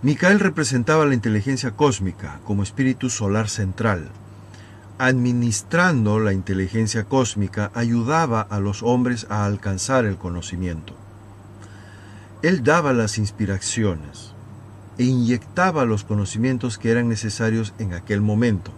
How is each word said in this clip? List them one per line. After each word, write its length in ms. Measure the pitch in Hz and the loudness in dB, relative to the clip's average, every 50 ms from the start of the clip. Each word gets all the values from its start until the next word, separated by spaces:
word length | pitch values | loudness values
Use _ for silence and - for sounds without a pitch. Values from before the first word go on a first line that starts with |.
Micael 380 | 113 131 151 - 175 180 202 208 | 2 2 0 4 4 6 6 6
representaba 640 | 196 190 156 - 156 113 131 127 120 107 156 160 156 | 4 2 0 0 -2 0 0 0 2 4 4 4 6
la 80 | 143 135 | 4 2
inteligencia 560 | 120 104 120 107 107 101 131 139 127 - 127 | 2 2 2 2 2 2 0 -2 -2 -2 -6
cósmica 680 | 107 - 147 143 123 - 98 92 85 - - 80 73 73 - | 0 2 2 2 2 2 -4 -4 -6 -6 -12 -14 -14 -14 -6
como 180 | - 104 101 101 | -4 -2 -2 -2
espíritu 460 | 95 - - 139 131 131 127 - 127 | -2 -2 0 0 0 0 0 -2 -4
solar 400 | 120 - 113 98 98 110 110 104 | -4 -2 0 0 2 2 0 -2
central. 580 | - - 104 95 92 - 110 113 101 87 76 - - - - - - - - - - - - - - - - - - - | -2 -2 -2 -4 -2 -2 0 0 0 0 -4 -10 -14 -18 -18 -20 -20 -20 -20 -20 -20 -20 -20 -20 -20 -20 -20 -20 -8 0
Administrando 1200 | 131 127 131 127 123 123 123 123 120 120 110 - - - - 165 180 185 165 127 110 107 104 107 | 2 2 2 4 2 2 2 2 2 2 0 -2 -4 -2 2 2 4 4 4 4 4 4 2 2
la 120 | 110 104 | 2 2
inteligencia 760 | 95 95 92 - 98 95 95 92 104 113 113 104 - 113 104 | 0 0 -2 -2 -2 -2 -2 0 0 0 0 0 0 -2 -2
cósmica, 680 | 104 127 135 127 110 - 104 101 92 - - 104 98 - | 0 2 2 2 2 0 -2 -4 -2 -2 -4 -4 -4 -2
ayudaba 680 | 117 117 117 117 117 117 120 151 165 165 143 113 110 | -2 0 0 2 0 0 2 2 2 2 2 0 -2
a 180 | 104 95 104 104 | -2 -2 -4 -2
los 240 | 98 104 101 101 113 | -2 -2 -4 -2 0
hombres 440 | 117 123 123 123 123 123 113 - - | 2 2 2 2 0 0 -2 -4 -4
a 160 | 104 107 104 | -2 0 0
alcanzar 600 | 101 101 101 - 101 95 92 - - 135 131 120 | 0 0 -2 -2 -4 -4 -4 -2 0 2 2 2
el 120 | 104 95 87 | 2 0 -2
conocimiento. 760 | - 90 87 87 82 - - 87 92 90 85 80 78 - - - - - - - - - - - - - - - - - - - - - - - - - - - - - - - - | -4 -6 -6 -6 -8 -6 -6 -4 -4 -4 -4 -6 -10 -14 -18 -18 -20 -20 -20 -20 -20 -20 -20 -20 -20 -20 -20 -20 -20 -20 -20 -20 -20 -20 -20 -20 -20 -20 -20 -20 -20 -20 -14 0 2
Él 200 | 160 185 170 120 | 2 2 4 4
daba 300 | 120 156 170 160 143 131 | 4 4 4 4 4 2
las 240 | 120 113 104 - 110 | 2 2 0 0 -2
inspiraciones 1120 | 107 101 - - 110 92 98 92 - - - 120 110 101 87 78 73 71 71 - - - - - - - - - - - - - - - - - | -2 -2 -2 -4 -2 -2 -2 -4 -4 -4 -2 0 0 0 0 -2 -6 -12 -16 -18 -20 -20 -20 -20 -20 -20 -20 -20 -20 -20 -20 -20 -20 -20 -4 0
e 60 | 123 | 2
inyectaba 840 | 127 131 127 120 113 123 117 - - - - 180 190 165 156 131 | 2 4 4 4 2 2 0 -2 -6 0 2 2 2 4 2 2
los 180 | 117 110 104 104 | 2 2 0 -2
conocimientos 720 | - 107 104 101 95 - 104 113 131 131 123 117 123 107 - | -2 -2 -2 -2 -2 -2 0 0 0 0 0 -2 -4 -6 -2
que 140 | - 117 | 0 2
eran 180 | 113 120 120 117 | 2 4 2 2
necesarios 640 | 113 104 - 110 101 - 117 110 110 113 110 104 - - | 0 -2 -2 -6 -4 0 0 0 2 0 -2 -4 -6 -6
en 140 | 110 98 87 | -6 -6 -6
aquel 280 | 87 - - 107 101 | -6 -4 -2 0 2
momento. 500 | 104 107 104 107 120 120 104 92 90 - - | 2 2 4 4 4 2 2 0 -2 -8 -16